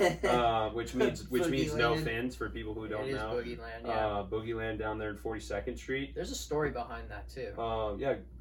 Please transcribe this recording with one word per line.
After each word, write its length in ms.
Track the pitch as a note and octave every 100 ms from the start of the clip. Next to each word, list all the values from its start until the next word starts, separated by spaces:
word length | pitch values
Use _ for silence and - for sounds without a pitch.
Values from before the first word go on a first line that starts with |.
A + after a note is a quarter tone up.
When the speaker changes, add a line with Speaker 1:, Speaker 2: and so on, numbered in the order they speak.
| F3+ D#3+
Speaker 1:
<laughs> 40 |
Speaker 2:
Uh, 460 | - B2 A#2 A2+ G#2+
which 240 | A2+ A2+ B2+
means, 340 | C3 - -
which 140 | F3+
Speaker 1:
Boogie 60 | E3+
Speaker 2:
means 240 | - - -
no 180 | D#3
Speaker 1:
Land. 120 | - -
Speaker 2:
fins 300 | A#2 B2 -
for 140 | G#2+
people 240 | A#2 G#2+
who 120 | A2 G#2+
Speaker 3:
It 40 |
Speaker 2:
don't 180 | G#2+ C3
Speaker 3:
is 60 | C3+
Speaker 2:
know. 160 | A2
Speaker 3:
Boogie 260 | A#2+ A#2+ A#2
Land, 260 | A2+ A2+ A#2+
yeah. 220 | A2+ G#2+
Speaker 2:
Uh, 180 | G2+ F#2+
Boogie 300 | A2 A2 A2+
Land 240 | A2+ G#2+
down 180 | G#2+ A2
there 120 | G#2+
in 80 | G2+
Forty-second 580 | A2+ A2 - G2+ A2+ A#2+
Street. 380 | - C3+ C#3 -
Speaker 3:
There's 160 | -
a 40 | -
story 340 | - D3+ D3
behind 380 | A#2+ A#2 A#2 A2+
that, 180 | G#2 -
too. 320 | C3 A2+ A2+
Speaker 2:
Um, 400 | A2+ A2+ A2 G2
yeah, 160 | C3+ A2 - -